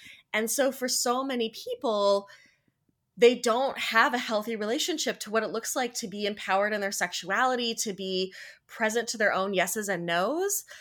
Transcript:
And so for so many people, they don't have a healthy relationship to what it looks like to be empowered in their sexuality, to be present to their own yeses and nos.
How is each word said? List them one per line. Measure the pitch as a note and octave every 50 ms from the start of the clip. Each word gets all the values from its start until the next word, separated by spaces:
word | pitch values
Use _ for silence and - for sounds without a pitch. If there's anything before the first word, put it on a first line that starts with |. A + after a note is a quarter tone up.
| - - - - _ _
And | - G#3+ A3+ A3+
so | - C#4+ B3+ C4+
for | B3+ - B3 B3
so | - - - A#3+ A#3+ B3+ C4+
many | C#4 B3+ A#3+ A3+ A3
people, | - - - B4 - - - A#3 G#3+ G3+ G3+ G3+ G3+ G3+ G3+ - - - - _ _ _ _ _ _ _ _ _ _ _ _ _ _
they | F#3 A#3 A#3+ B3+
don't | B3 - A#3 A3 B3 C4+ B3+ - -
have | - - A3 A3+ A#3+ C#4+ A#3+
a | B3
healthy | A#3+ A#3+ A3 G#3 G#3+ A3+ A3+
relationship | G3+ G#3 G#3 B3 D4+ - F4+ D#4+ C4 - A#3+ G3+ -
to | - G#3+
what | G3+ A3+
it | A3 E3+
looks | E3 F#3+ - - -
like | C#4 B3 A#3+ -
to | - A#3
be | F#3 F#3+ G#3 G#3
empowered | G3+ G#3+ - - G3+ F#3+ G3 G#3 G#3
in | G#3+ G#3
their | G3 G3
sexuality, | G3+ - F#3+ F3 - - F3 E3 G3 A3+ C4 B3+ B3+ A#3+ A#3+ A#3 A3+
to | - - A3 F3+
be | F#3 F#3+ F#3+ F#3 F#3 F#3 F#3 - - - - - - _
present | - - - A3+ G#3+ A3 A#3+ A3+ A#3
to | - A3
their | G#3+ G3
own | B2+ F#3 F#3+ G3+ G3
yeses | F3+ F3 F3+ - G#3+ G#3 G3
and | F#3+ E3+ F3
nos. | E3+ E3+ F3 F3+ E3 F#3+ F4 F#4+ G4+ - - - - - -